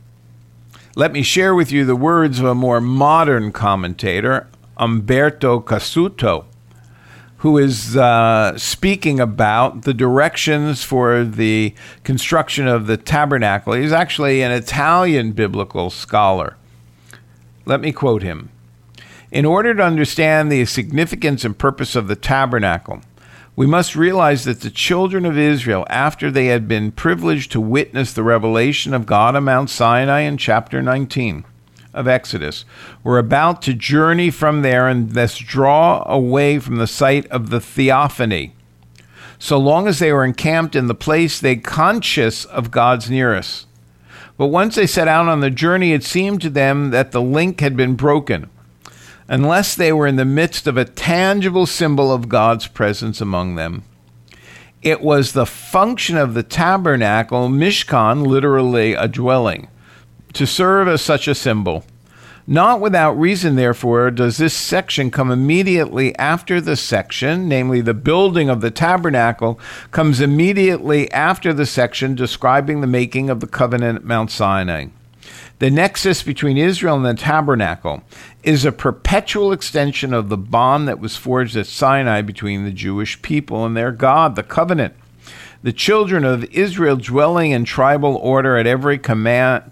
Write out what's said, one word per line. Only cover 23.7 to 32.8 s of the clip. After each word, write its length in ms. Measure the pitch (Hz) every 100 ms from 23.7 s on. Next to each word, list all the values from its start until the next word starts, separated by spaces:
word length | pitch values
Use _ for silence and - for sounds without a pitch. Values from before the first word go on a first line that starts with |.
| 170 170 151
realize 480 | 175 185 156 139
that 160 | 131 113
the 80 | 113
children 540 | - - 180 190 190
of 140 | 175 147
Israel, 480 | 151 143 120 95 -
after 420 | 120 147 - 151
they 160 | 135 127
had 220 | 120 107
been 240 | 107 107
privileged 580 | 113 165 175 165 151 -
to 80 | 113
witness 520 | 110 135 147 127 127
the 100 | -
revelation 720 | 113 113 110 113 131 143 147
of 140 | 127 107
God 280 | 104 113
on 100 | 139
Mount 260 | 135 127 135
Sinai 500 | - 117 120 139 143
in 160 | 151 143
chapter 460 | - 110 - 131
nineteen 600 | 131 131 135 143 117 76 - _ _ - -
of 120 | - 127
Exodus, 600 | 127 - 90 73 - - -